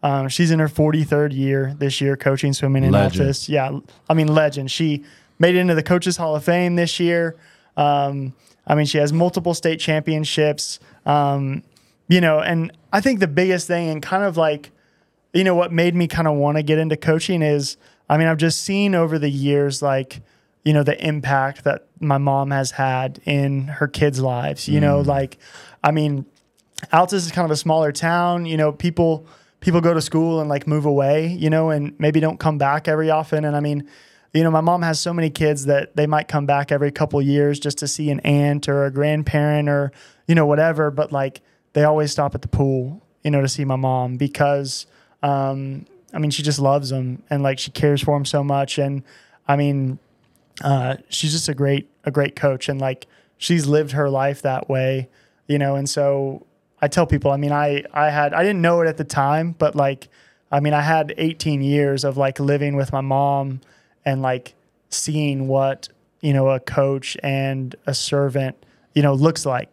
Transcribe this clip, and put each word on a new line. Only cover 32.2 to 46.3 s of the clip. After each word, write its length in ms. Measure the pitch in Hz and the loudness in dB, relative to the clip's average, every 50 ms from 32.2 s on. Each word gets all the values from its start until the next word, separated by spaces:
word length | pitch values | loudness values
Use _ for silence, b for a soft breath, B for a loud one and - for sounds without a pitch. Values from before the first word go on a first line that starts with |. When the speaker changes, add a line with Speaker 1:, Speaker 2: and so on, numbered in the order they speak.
Speaker 1:
don't 180 | 156 240 - - | 0 0 -2 -2
come 200 | - 160 156 143 | -2 -2 0 2
back 280 | 139 139 143 156 151 | 0 0 0 0 0
every 220 | 165 156 156 156 160 | -2 -2 0 2 0
often. 360 | 156 156 156 - 165 151 147 | 0 0 0 -2 -2 -2 0
And 120 | 147 147 | 0 -2
I 40 | 147 | 0
mean, 240 | 147 147 147 143 143 B B B B B B B B B B | 0 -2 -2 -4 -6 B B B B B B B B B B
you 80 | 160 165 | 2 2
know, 80 | 165 | 4
my 100 | 160 156 | 4 2
mom 220 | 160 175 180 175 170 | 2 2 2 2 0
has 180 | 165 156 - | -2 -2 -2
so 140 | - 175 170 | -4 -4 -2
many 160 | 170 165 156 | -2 -2 -2
kids 340 | 143 - 160 151 151 139 135 | 0 0 0 0 0 0 0
that 300 | 143 143 139 - - - | 2 2 2 0 -2 -2
they 100 | 147 147 | 0 0
might 220 | 151 151 151 151 - | 2 2 0 0 -2
come 160 | 151 151 143 | -2 -2 0
back 260 | 139 143 143 143 - | 0 0 0 0 0
every 200 | 147 139 147 143 | -2 0 0 -2
couple 320 | 143 - 156 - - 143 135 | -2 -2 -2 -2 0 0 0
years 360 | 139 143 143 143 143 143 143 | 2 2 2 2 2 0 -2
just 200 | 147 147 143 - | -4 -6 -6 -4
to 100 | 147 139 | -6 -6
see 220 | - - 151 147 | -6 -4 -2 -2
an 100 | 143 - | -2 0
aunt 480 | - 147 143 143 143 143 143 147 - - | 0 2 2 4 2 2 0 -2 -2 -2
or 160 | 143 139 139 | 0 0 0
a 60 | 139 | 0
grandparent 760 | 131 139 147 151 151 151 147 - - 151 147 151 147 151 147 147 | 0 0 0 0 0 -2 -2 0 0 0 2 2 0 0 0 0
or, 200 | 143 143 143 135 - b b b b b b | 0 0 0 -2 -6 b b b b b b
you 80 | b 170 | b 4
know, 100 | 165 151 | 4 4
whatever. 460 | 147 147 151 160 165 160 151 156 147 | 4 4 4 4 2 2 0 0 -2
But, 220 | 139 147 151 - 147 | 0 -2 -2 -2 -2
like, 280 | 139 135 135 - - _ _ _ _ _ _ - | -4 -4 -4 -6 -10 _ _ _ _ _ _ 0
they 120 | 147 147 | 2 4
always 280 | 151 151 151 151 143 - | 4 4 2 0 0 0
stop 220 | - 147 139 - | -2 -2 -2 -2
at 80 | 139 - | -6 -6
the 60 | - | -4
pool, 520 | - - 139 135 135 131 123 135 160 214 - _ _ _ - | 0 0 0 2 0 -2 -4 -6 -8 -14 -18 _ _ _ -2
you 60 | 151 | 0
know, 100 | 147 139 | 2 2
to 80 | 139 131 | 2 0
see 160 | - 139 143 | -2 -2 -2
my 120 | 135 131 | -2 -2
mom 420 | 131 131 131 131 127 127 127 127 120 | 0 0 0 0 0 -2 -2 -4 -2
because, 680 | 139 143 - - 147 143 143 143 139 131 - - - - b b b b b b - | -4 -2 0 0 0 2 2 0 -2 -6 -8 -12 -14 -16 b b b b b b -2
um, 640 | 143 143 139 139 139 135 135 135 135 135 143 - - - - _ _ - | -2 0 0 -2 -2 -4 -6 -6 -8 -10 -12 -14 -16 -20 -20 _ _ -6
I 60 | 165 | -4
mean, 120 | 156 147 | -2 -2